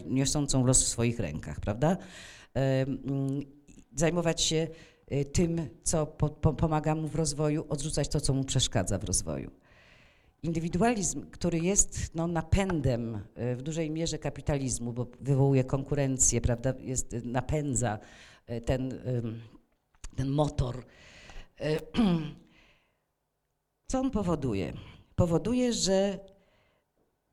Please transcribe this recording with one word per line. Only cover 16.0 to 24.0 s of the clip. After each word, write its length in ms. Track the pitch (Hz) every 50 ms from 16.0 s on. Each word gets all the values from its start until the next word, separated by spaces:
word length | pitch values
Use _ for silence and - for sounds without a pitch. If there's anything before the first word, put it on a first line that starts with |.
| 139 135 131 120 - - - 117
prawda, 340 | - - 120 117 117 131 127 131
jest, 320 | - 107 131 127 - -
y, 100 | - 117 117
napędza, 720 | 123 117 131 120 - 156 151 147 147 127 110 107 101 107 107 - - - - - - - - _ -
y, 100 | 117 117
ten, 320 | 117 - 135 127 131 131
ym, 480 | 117 - - 127 127 120 113 117 113 113 113 - - - _ _ _ _ _ _ _ _ - - -
ten 120 | 127 131 135
motor. 560 | 139 147 151 139 - - 131 123 117 120 113 - - - - - - - - - - - - - _ - -
Y, 160 | - - 240 - -
<clears throat> 2000 | - - 233 190 175 165 151 147 143 - - _ _ _ - _ _ _ _ _ _ _ _ _ _ _ _ _ _ _ _ _ _ _ _ _ _ _ _ -
co 100 | - 262